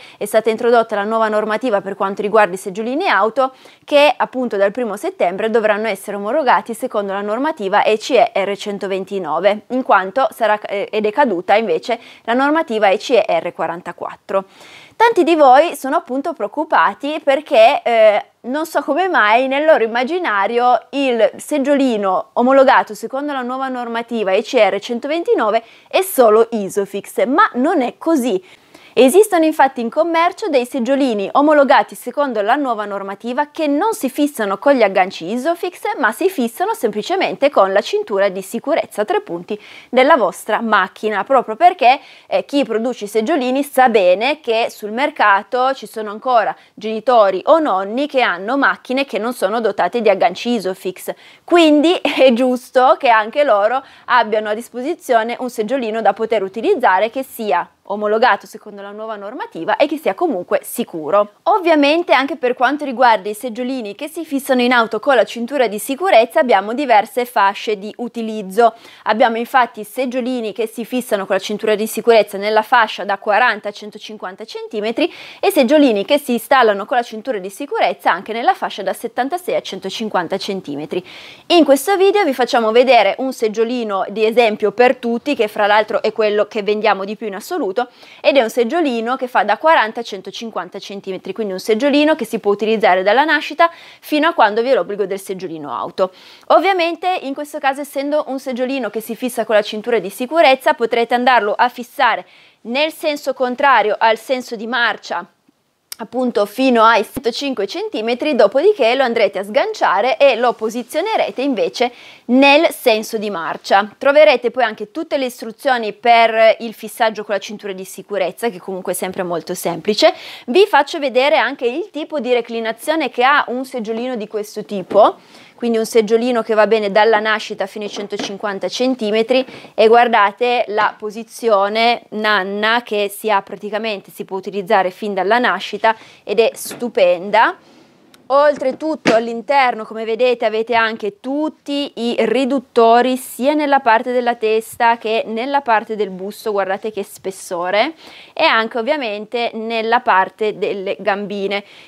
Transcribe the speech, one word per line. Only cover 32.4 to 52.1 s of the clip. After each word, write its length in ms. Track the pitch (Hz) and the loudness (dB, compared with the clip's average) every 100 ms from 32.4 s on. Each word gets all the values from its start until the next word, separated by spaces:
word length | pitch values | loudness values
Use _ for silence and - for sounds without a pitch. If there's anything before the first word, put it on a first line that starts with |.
la 140 | 202 269 | 0 0
nuova 280 | 277 214 | 0 -4
normativa 640 | 208 202 196 196 233 247 294 | -6 -8 -8 -10 -6 -4 -4
che 160 | - 311 | -4 -2
non 280 | 285 427 | 0 0
si 160 | 440 262 | -2 -4
fissano 480 | 277 285 285 202 196 | -2 -2 -2 -4 0
con 160 | 285 | 0
gli 80 | 277 | 2
agganci 500 | 208 190 185 - 165 | 2 0 -2 -4 -8
Isofix, 640 | 240 269 339 370 - 440 415 | -4 -4 -4 -6 -8 -8 -2
ma 120 | 226 | -2
si 160 | 233 359 | -2 -2
fissano 440 | 381 233 - 381 | -2 -4 -4 -6
semplicemente 760 | 453 226 196 202 381 226 - 277 | -4 -4 -4 -4 -4 -4 -2 0
con 220 | 269 190 | 2 2
la 80 | 196 | 2
cintura 460 | - 415 415 196 202 | 0 -4 -2 0 0
di 140 | 185 | -2
sicurezza 640 | 190 233 269 311 - - | -8 -8 -2 -2 -4 -6
a 20 | 208 | -4
tre 160 | 415 | -4
punti 360 | 403 170 175 415 - - - | -4 -10 -10 -12 -12 -20 -2
della 280 | 247 262 320 | 2 4 4
vostra 420 | 190 - - 208 | 2 -2 -4 -4
macchina, 640 | 226 214 190 - 214 208 | 0 0 0 -4 -4 -4
proprio 320 | 202 269 220 220 | 0 0 0 2
perché, 440 | 349 370 240 277 - - - | 4 4 4 2 -2 -20 -6
eh, 160 | 190 | -4
chi 220 | 196 285 262 | -2 -2 0
produce 400 | 220 240 240 208 | -2 -4 -6 -4
i 20 | |
seggiolini 560 | 220 226 320 247 262 | -2 0 0 0 -2
sa 240 | 285 - 247 | -2 2 4
bene 540 | 220 180 185 240 302 | 4 4 4 0 -4
che 260 | - 226 214 | -2 -2 -2
sul 220 | - 208 | -6 -10
mercato 840 | 220 294 302 - 196 214 247 254 269 | -4 -4 2 4 4 2 0 0 -2
ci 120 | 214 | -8
sono 220 | - 214 | -12 -10
ancora 440 | 208 262 247 185 165 _ | -8 0 2 2 -4 _
genitori 680 | - 214 220 214 240 196 190 - | -12 -8 -4 2 4 4 2 4
o 140 | 320 | 4
nonni 460 | 294 190 196 226 294 | 4 -2 -2 -4 -2
che 160 | 269 | 0
hanno 360 | 226 175 196 277 | 0 -2 -2 0
macchine 480 | 233 180 - 254 269 | 2 0 -4 -4 -2
che 140 | 220 | -4
non 140 | 220 | -6
sono 280 | 247 190 226 | -4 -2 0
dotate 400 | 214 - 175 240 | -2 0 -2 2
di 80 | 214 | 2
agganci 400 | 190 175 180 233 | 2 2 -2 -4
Isofix, 640 | 240 185 190 190 170 - 175 - - - | -2 -4 -6 -8 -10 -12 -14 -16 -20 0
quindi 480 | 349 320 294 311 359 | 4 6 6 4 2
<laughs> 60 | |
è 320 | 285 | 0